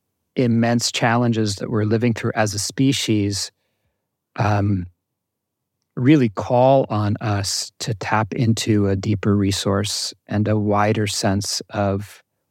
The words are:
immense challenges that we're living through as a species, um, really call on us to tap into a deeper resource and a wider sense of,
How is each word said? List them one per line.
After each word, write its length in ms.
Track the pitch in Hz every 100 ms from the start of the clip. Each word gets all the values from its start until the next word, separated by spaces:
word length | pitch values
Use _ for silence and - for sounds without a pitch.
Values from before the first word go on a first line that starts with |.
| _ _ _
immense 580 | - 123 117 117 120 -
challenges 640 | - 123 117 120 113 110 101
that 140 | -
we're 140 | 107
living 280 | 104 113 120
through 200 | 110 117
as 180 | 117 107
a 60 | 98
species, 920 | - - 135 135 - 107 101 98 - - _ _ _ _ _ _ _ -
um, 500 | 104 104 101 95 87 - _ _ _ _ _ _ _ _ _
really 340 | - 123 156 117
call 560 | - - 123 131 135 -
on 260 | 104 104 104
us 500 | 113 101 101 - - -
to 160 | -
tap 400 | 107 - 107 107
into 540 | - 113 110 - 104 101
a 80 | 98
deeper 380 | 107 98 107
resource 800 | 101 98 95 101 98 104 - - - -
and 200 | 104 107
a 120 | 107
wider 480 | 104 101 104 110 101
sense 560 | - 107 98 - - -
of, 520 | 104 101 98 101 - _ _ _